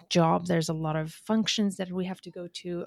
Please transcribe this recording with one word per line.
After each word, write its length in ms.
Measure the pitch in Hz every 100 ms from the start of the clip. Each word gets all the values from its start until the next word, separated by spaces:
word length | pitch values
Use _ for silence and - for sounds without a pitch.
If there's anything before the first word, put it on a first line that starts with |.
| -
job, 360 | 175 165 175 175
there's 220 | 170 160
a 40 |
lot 220 | 160 160 156
of 180 | 156
functions 640 | - - 220 214 - 202 185
that 140 | 180
we 140 | 180 185
have 160 | 185
to 100 | 175
go 160 | 180 175
to 380 | - 180 175